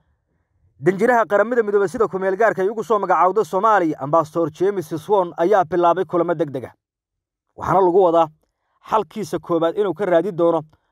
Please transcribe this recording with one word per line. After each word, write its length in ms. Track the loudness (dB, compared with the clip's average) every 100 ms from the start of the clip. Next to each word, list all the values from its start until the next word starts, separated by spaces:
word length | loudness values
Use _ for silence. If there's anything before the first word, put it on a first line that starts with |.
| _ _ _ _ _ _ _ _
danjiraha 460 | -2 0 2 2 2
Qaramada 360 | 0 0 0
Midoobay 260 | 0 0 -2
sida 200 | -2 -4
ku 100 | -2
meel 180 | -4 0
gaarka 260 | 0 0
ay 60 | -4
ugu 160 | -4
soo 140 | -2 -2
magacaawdo 460 | 0 2 2 0
Soomaaliya, 540 | -2 0 2 2 0 -4
Ambassador 500 | -2 0 0 -2 -4
James 380 | -2 -4 -4 -8 -10
Swan 300 | -2 0 0 -2
ayaa 280 | 0 2
bilaabay 400 | 0 2 2 2
kulamo 300 | -2 -2 -2
degdeg 300 | -2 -4 -6
ah. 80 | -14 _ _ _ _ _ _ _ _ -10
Waxaana 240 | 0 2
lagu 220 | 4 4
wadaa 260 | 4 2 0 _ _ _ _ _ -4
xalkiisa 480 | -4 -4 -8 -8 -8
koowaad 400 | -4 -2 0 -2
inuu 160 | -4
ka 100 | -2 0
raadi 260 | 0 0
doono 300 | 0 0 0 -4 _ _